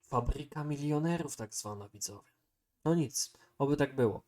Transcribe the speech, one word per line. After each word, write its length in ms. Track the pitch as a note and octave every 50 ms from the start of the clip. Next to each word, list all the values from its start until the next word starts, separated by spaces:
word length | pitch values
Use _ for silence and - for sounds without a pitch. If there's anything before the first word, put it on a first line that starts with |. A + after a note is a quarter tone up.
Fabryka 600 | _ _ - B2 A#2 - - C#3 D3 - - D#3 D3
milionerów 720 | D3 D3+ C#3 C#3+ D3+ D3+ D3 D#3 E3 E3+ E3 D#3+ C#3+ -
tak 180 | - A2+ G#2+ -
zwana, 360 | - - G#2 G#2 G2+ G2+ G2+
widzowie. 420 | _ G#2 - - G2+ G2+ _ _ _ _ _ _ _ _ _ _ _ _ _
No 100 | D#3 E3+
nic, 380 | E3+ D3+ B2+ - - - - - - - _ _ _
oby 200 | C#3 C#3 D3 D3
tak 180 | D3 C3+ C3+
było. 280 | C3 B2 A2 F#2+ - _